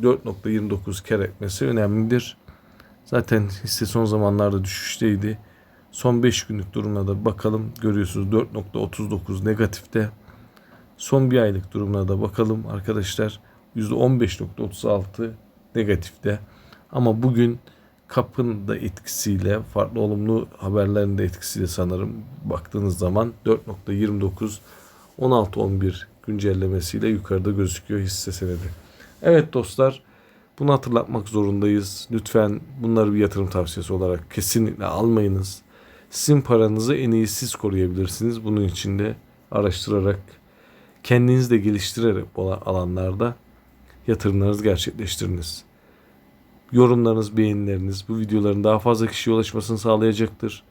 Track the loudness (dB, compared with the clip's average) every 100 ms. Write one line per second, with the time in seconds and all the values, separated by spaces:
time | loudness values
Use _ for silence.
0 | 2 2 -2 -6 -2 -2 -2 -4 -6 -8
1 | -2 -2 -2 -4 -8 -4 0 0 2 2
2 | 2 0 -2 -12 -20 -20 _ -20 -20 -20
3 | -4 -2 2 0 0 -6 -6 -4 -2 0
4 | 0 2 2 2 2 0 -2 -6 -8 -2
5 | 0 0 -2 -6 -12 _ _ _ _ -2
6 | 0 4 4 2 -4 -8 -6 -4 -2 -2
7 | -2 0 -2 -2 -2 -2 -4 -4 -2 0
8 | -2 -2 0 0 0 -6 -8 -4 -6 -6
9 | -6 -6 -6 -4 0 0 0 -2 -4 -2
10 | -2 -6 -20 -20 -20 -20 _ -20 -20 -12
11 | 0 2 4 4 2 0 -4 -4 -2 0
12 | 0 0 -2 0 0 0 -4 -8 -4 -4
13 | -4 -2 -4 -4 _ _ _ -6 -2 2
14 | 4 4 0 -2 -10 -8 -8 -4 -2 0
15 | -2 -8 -8 -10 -20 _ _ -2 0 0
16 | -2 -6 -4 -4 -6 -20 -20 -20 -8 0
17 | 2 4 2 4 2 2 -10 _ _ _
18 | -6 -2 -2 -2 -2 -4 -6 -6 -6 -8
19 | -10 -6 -2 0 0 -2 -2 -2 -2 0
20 | 0 0 0 0 -2 -8 -2 2 2 2
21 | 0 0 -2 -4 -8 -4 -4 -2 -2 -2
22 | -4 -8 -14 -12 -6 -6 -6 -2 -2 0
23 | 0 0 -2 -2 0 0 -2 -12 -6 -2
24 | -2 0 -2 -2 -6 -8 -18 -20 -20 -20
25 | -18 -2 2 4 2 0 -2 0 -2 -4
26 | -10 _ -8 -2 0 0 0 -2 -4 -2
27 | 0 0 0 -2 0 0 0 -2 -6 -4
28 | -2 -4 -8 -6 -4 -4 -8 -12 -18 -20
29 | -20 -2 4 6 4 -2 -2 2 2 0
30 | _ _ _ _ _ -2 2 2 2 0
31 | 0 -4 -2 0 2 2 2 2 0 -10
32 | -6 -6 0 2 2 0 -8 -4 0 4
33 | 4 4 2 0 -2 -2 -2 -4 -4 -2
34 | 0 -2 -6 -6 0 2 0 -2 -4 0
35 | 2 4 2 0 -4 -10 _ -20 -20 -20
36 | -14 -4 4 4 6 4 4 2 0 0
37 | 2 2 2 -2 -8 -4 -2 0 0 0
38 | -4 -2 -4 -2 -2 0 0 -2 -4 -2
39 | -2 -6 -16 _ -6 0 0 0 -2 0
40 | 2 -2 -6 -20 _ _ _ -20 _ _
41 | 2 4 6 4 4 4 4 0 -2 0
42 | 0 0 -4 -4 -4 -4 -2 -2 -2 -2
43 | -2 -2 -4 -6 _ _ _ _ _ -8
44 | -2 0 2 2 2 2 2 2 -2 -6
45 | -8 -6 -4 -4 -6 -12 -16 _ _ _
46 | _ _ _ _ _ _ 0 6 8 8
47 | 4 2 0 2 2 2 -2 -2 -4 -6
48 | -6 -4 -2 0 2 2 4 4 4 2
49 | 0 -2 0 2 0 -4 -4 -2 2 4
50 | 4 2 -2 -4 -8 -8 _